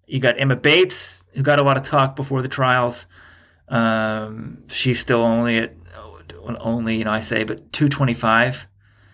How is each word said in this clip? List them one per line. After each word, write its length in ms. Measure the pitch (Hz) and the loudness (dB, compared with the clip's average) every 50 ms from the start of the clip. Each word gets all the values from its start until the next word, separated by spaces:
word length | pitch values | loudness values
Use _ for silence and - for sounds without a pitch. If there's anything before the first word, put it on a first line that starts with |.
| _ | _
You 140 | - - 131 | -6 -4 2
got 180 | 120 123 120 - | 2 2 2 2
Emma 180 | 135 135 123 | 2 2 2
Bates, 680 | - - 147 151 175 185 180 - - - - - - - _ _ | 2 4 4 6 6 4 4 2 -2 -4 -4 -8 -12 -18 _ _
who 80 | 143 135 | -2 2
got 160 | 147 147 143 | 4 4 4
a 40 | 139 | 4
lot 140 | 135 135 | 4 2
of 60 | 139 139 | 2 0
talk 340 | - - 143 135 135 139 | 0 2 2 2 2 0
before 260 | - 147 139 139 131 127 | -6 -6 -4 -2 -2 -2
the 60 | 127 | -4
trials. 580 | - - 131 127 127 127 123 123 123 - - - _ - - - - _ _ _ _ _ _ - | -2 -2 0 2 2 2 2 0 -2 -6 -10 -14 _ -20 -20 -20 -20 _ _ _ _ _ _ -4
Um, 1000 | - 117 113 113 110 110 110 110 110 110 107 107 110 110 - - - - - - | -2 0 2 2 0 0 0 -2 -2 -4 -6 -8 -10 -12 -14 -14 -16 -18 -16 -12
she's 320 | - - - 127 120 - | -8 -2 0 0 0 0
still 220 | - - 123 117 117 | 0 0 2 2 4
only 360 | 113 113 117 120 120 113 113 | 4 2 2 2 2 0 0
at, 160 | 113 - - - - - - 110 107 110 101 - - - - - - | -2 -4 -8 -16 -20 -20 -20 -18 -18 -18 -20 -20 -20 -20 -20 -16 -12
only, 540 | 120 120 - - 113 117 120 113 113 113 | -12 -12 -8 -4 -4 -4 -2 -2 -2 -2
you 80 | 110 110 | -2 -2
know, 80 | 107 107 | -2 -2
I 80 | 110 | -2
say, 240 | 110 - 117 110 110 | -2 -4 -4 -4 -4
but 280 | 110 - - - - - | -6 -8 -10 -10 -10 -2
two 160 | - 147 139 | 0 0 0
twenty-five. 760 | 139 - 139 123 117 - - 110 110 113 123 131 135 - - - _ _ _ _ _ _ _ _ | 2 0 0 -2 -2 -2 0 2 4 4 2 2 -2 -6 -12 -18 _ _ _ _ _ _ _ _